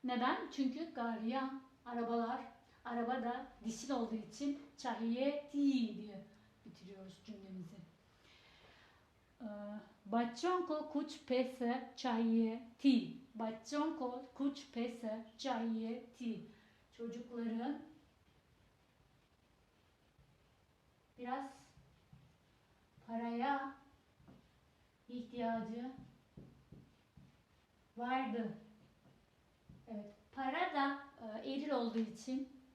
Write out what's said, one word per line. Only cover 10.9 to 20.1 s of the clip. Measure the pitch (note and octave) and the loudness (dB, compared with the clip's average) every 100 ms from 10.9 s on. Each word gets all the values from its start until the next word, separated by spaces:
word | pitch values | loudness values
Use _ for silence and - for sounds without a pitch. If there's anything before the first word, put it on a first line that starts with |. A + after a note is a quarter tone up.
kuch | C#4+ - - - | -2 -2 -6 0
paisa | B3+ B3+ - A#3 B3+ - - | 2 2 0 0 0 -2 -4
chahiye | B3+ A3+ A#3 A3+ A3+ A#3 - - | 0 4 6 6 4 2 -8 4
thi." | C#4 A#3+ - - - | 8 8 4 -8 -14
"Bachchon | G#3+ A3 A3+ - D4 D#4 - | -6 -4 -4 -4 2 2 2
ko | B3 B3+ - | -2 -2 -8
kuch | - C#4 - - | -2 0 0 -8
paisa | A#3+ A#3 - A3 A3+ - - | -2 -2 -2 -4 -4 -6 -6
chahiye | C4+ A#3 A3+ A3+ A3+ A#3+ - - | 0 2 2 0 0 -4 -8 -6
thi." | A#3 G3 - - - - - | -4 -4 -8 -18 -20 -20 -20
Çocukların | - A#3 A#3+ - A#3+ A#3 A3+ B3 D4 - - - _ - - _ _ - _ _ _ - _ _ _ _ _ _ _ _ _ _ | -8 -6 -6 -8 -4 -2 0 0 -2 -6 -20 -20 _ -20 -20 _ _ -20 _ _ _ -20 _ _ _ _ _ _ _ _ _ _